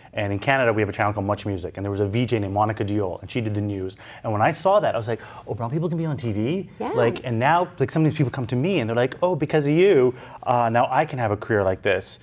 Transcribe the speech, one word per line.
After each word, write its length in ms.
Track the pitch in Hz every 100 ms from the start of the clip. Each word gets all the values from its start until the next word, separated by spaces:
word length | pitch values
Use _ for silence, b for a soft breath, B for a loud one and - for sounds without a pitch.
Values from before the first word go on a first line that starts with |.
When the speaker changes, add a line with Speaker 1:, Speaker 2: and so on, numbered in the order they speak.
| B
Speaker 1:
And 180 | - 101
in 80 | 101
Canada, 320 | 139 135 120
we 100 | 107
have 60 | 101
a 60 |
channel 180 | 101 104
called 140 | 107 98
Much 200 | 104 107
Music, 300 | 95 85 98
and 80 |
there 80 | 101
was 80 | 98
a 80 | 101
V 180 | 110 123
J 140 | 117
named 140 | 98
Monica 320 | 101 107 110 104
Diol, 340 | 104 95 85
and 100 | -
she 120 | 131
did 120 | 110
the 60 | 104
news. 380 | 104 98 95 - B B
And 80 | 117
when 100 | 107
I 120 | 123
saw 260 | 160 190 202
that, 160 | 131 113
I 20 |
was 120 | 113
like, 100 | 113 B B -
"Oh, 80 |
brown 160 | 104 117
people 200 | 151 165
can 80 | 165
be 80 | 160
on 100 | 147
T 160 | 117
V?" 380 | 101 113 185 170 -
Speaker 2:
Yeah. 120 | 226
Speaker 1:
Like, 340 | 415 - - 127
and 120 | 113
now, 300 | 131 170 175 -
like, 140 | 131
some 140 | 160 156
of 40 |
these 80 | 156
people 140 | 127
come 160 | - 117
to 80 | 123
me, 240 | 160 185
and 100 | 110
they're 60 | 117
like, 220 | 127 -
"Oh, 140 | 180 175
because 320 | 147 156 143
of 60 |
you, 420 | 156 190 160 123 127 B B
uh, 260 | - 123 117
now 180 | 117 131
I 140 | 131
can 160 | 160 127
have 120 | 113
a 60 | 104
career 240 | - 107
like 200 | 95 95
this." 380 | 104 92 - -